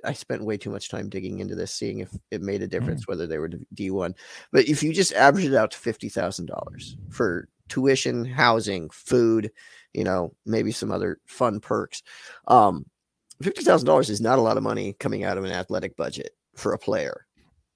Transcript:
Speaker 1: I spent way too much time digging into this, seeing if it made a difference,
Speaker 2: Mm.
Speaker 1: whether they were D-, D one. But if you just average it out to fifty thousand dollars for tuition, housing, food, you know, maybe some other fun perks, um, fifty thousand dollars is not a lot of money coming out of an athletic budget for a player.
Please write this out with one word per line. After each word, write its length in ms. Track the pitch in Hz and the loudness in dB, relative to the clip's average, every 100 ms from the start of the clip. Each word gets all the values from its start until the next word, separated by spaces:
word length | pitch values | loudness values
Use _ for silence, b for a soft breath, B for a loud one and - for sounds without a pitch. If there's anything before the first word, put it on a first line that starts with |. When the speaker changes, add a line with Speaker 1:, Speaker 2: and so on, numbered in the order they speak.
| - | -8
Speaker 1:
I 80 | |
spent 320 | 135 - 117 107 | -8 -8 -8 -4
way 100 | 107 | -6
too 140 | - | -6
much 200 | 104 - | -10 -10
time 200 | - 101 | -10 -8
digging 300 | 98 98 95 | -8 -8 -8
into 160 | 95 92 | -8 -8
this, 180 | 87 | -8
seeing 260 | - 113 104 | -6 -6 -8
if 100 | 98 - - | -10 -12 -10
it 120 | 107 | -8
made 200 | 98 98 | -4 -4
a 60 | 98 | -4
difference, 380 | 92 120 143 113 | -4 -4 -6 -6
Speaker 2:
Mm. 20 | |
Speaker 1:
whether 200 | 90 82 | -8 -6
they 120 | 78 | -4
were 100 | 80 | -6
D-, 160 | 87 - | -8 -14
D 180 | - 95 | -10 -6
one. 220 | 98 87 92 B B B | -4 -4 -6 B B B
But 160 | - 123 | 4 4
if 140 | 147 | 2
you 100 | 151 | 0
just 200 | 160 185 | 2 2
average 320 | 92 135 190 165 | 8 8 8 4
it 100 | 135 | 4
out 160 | 107 | 2
to 60 | - | -2
fifty 300 | - 110 110 | -6 -6 -6
thousand 360 | - 90 95 87 | -4 -4 -4 -8
dollars 500 | - - - - - - | -10 -10 -14 -16 -16 -16
for 400 | - 113 87 - _ _ | -2 0 0 -6 _ _
tuition, 540 | - 135 131 131 123 | 0 2 2 0 -2
housing, 680 | 120 127 123 113 107 95 78 | -4 2 4 4 2 -4 -6
food, 600 | - - 123 113 113 107 B B B B | -14 0 4 6 4 0 B B B B
you 100 | - | -4
know, 300 | 98 92 85 - - | 0 0 -2 -8 -4
maybe 260 | 113 107 | -2 -2
some 200 | - 107 | -4 -4
other 280 | 92 95 - _ | -4 -4 -6 _
fun 340 | - 123 104 | -2 0 0
perks, 440 | - 110 98 - B B B B - | -4 -4 -4 -10 B B B B 4
um, 380 | 123 104 82 69 _ _ _ _ - | 6 6 2 -8 _ _ _ _ -6
fifty 220 | 156 - | -6 0
thousand 220 | 330 160 127 | 4 4 6
dollars 240 | 151 120 | 4 4
is 120 | 104 | 0
not 180 | 113 131 | 2 4
a 20 | |
lot 140 | 113 107 | 4 2
of 80 | |
money 300 | 107 107 98 | 0 -2 -4
coming 320 | 98 - 104 98 | -6 -4 -4 -2
out 120 | 98 | -4
of 60 | |
an 80 | 95 | -4
athletic 460 | 90 92 92 90 - | -6 -4 -6 -6 -6
budget 360 | 78 - - - _ - | -6 -6 -12 -16 _ -6
for 160 | - | -4
a 80 | - | -2
player. 460 | - 101 71 - - _ _ _ _ | -2 -2 -4 -8 -16 _ _ _ _